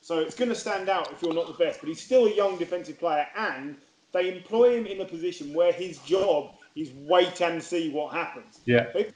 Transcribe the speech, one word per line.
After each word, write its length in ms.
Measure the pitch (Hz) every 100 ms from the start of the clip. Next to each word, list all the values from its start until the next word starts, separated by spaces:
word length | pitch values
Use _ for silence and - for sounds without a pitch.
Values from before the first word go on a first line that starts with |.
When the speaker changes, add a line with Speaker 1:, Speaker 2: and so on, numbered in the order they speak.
Speaker 1:
So 180 | - 165
it's 160 | 160 -
gonna 200 | 247 226
stand 320 | 214 190 190
out 240 | 190 151
if 100 | -
you're 100 | 170
not 140 | 160 160
the 160 | -
best, 160 | 165 -
but 80 | 151
he's 120 | 160
still 260 | - 254 226
a 60 |
young 240 | 202 196 185
defensive 420 | 170 180 151 147
player, 260 | 170 151 147 202
and 400 | 208 131 143 143 _ _ _
they 200 | 180 185
employ 440 | 180 180 226 247 240
him 80 | 208
in 160 | 190
a 40 | 190
position 480 | 170 175 175 143
where 200 | 156 175
his 240 | 170 185 156
job 520 | - 190 202 151 139 - - 151
is 160 | 143 135
wait 460 | 143 180 180 -
and 200 | 175 165
see 280 | - 175 160
what 220 | 143 147
happens. 460 | 151 156 123 - _ 120
Speaker 2:
Yeah. 220 | 120 - 180
Speaker 1:
If 120 |
the 60 | 214